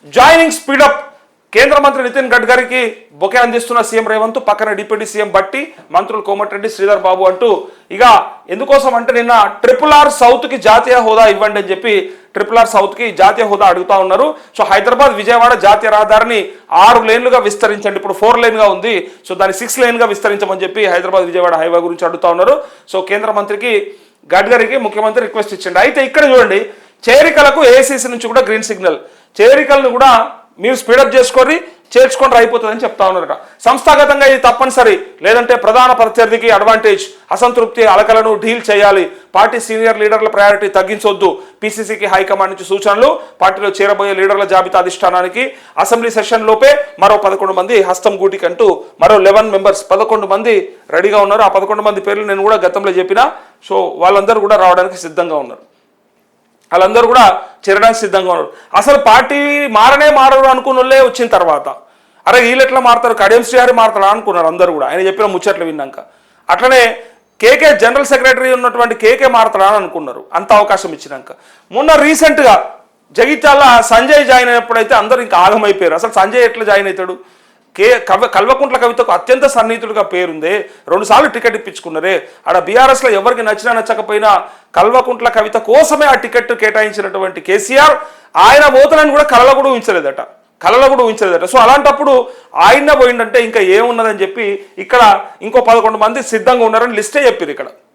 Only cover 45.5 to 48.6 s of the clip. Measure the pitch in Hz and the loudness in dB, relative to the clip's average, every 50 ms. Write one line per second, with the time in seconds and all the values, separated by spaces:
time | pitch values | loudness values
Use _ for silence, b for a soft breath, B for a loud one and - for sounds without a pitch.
45.5 | B B B B B - 185 - 233 233 233 233 220 220 196 - 233 220 214 220 | B B B B B -4 -2 0 -2 -2 -2 -4 -4 -4 -4 -2 -4 -2 0 0
46.5 | 220 214 233 277 294 294 285 - - 165 185 208 214 202 202 190 196 196 196 190 | 0 4 4 2 2 2 -2 -8 -8 -8 -2 -2 -2 -2 0 -4 -4 -4 -4 -4
47.5 | 190 185 180 185 240 208 196 180 185 185 - 214 202 185 190 196 190 196 - 165 | -4 -4 -4 0 0 0 0 0 -4 -4 -4 -4 -4 0 -2 -2 -2 -2 -6 -6
48.5 | 175 175 | -2 0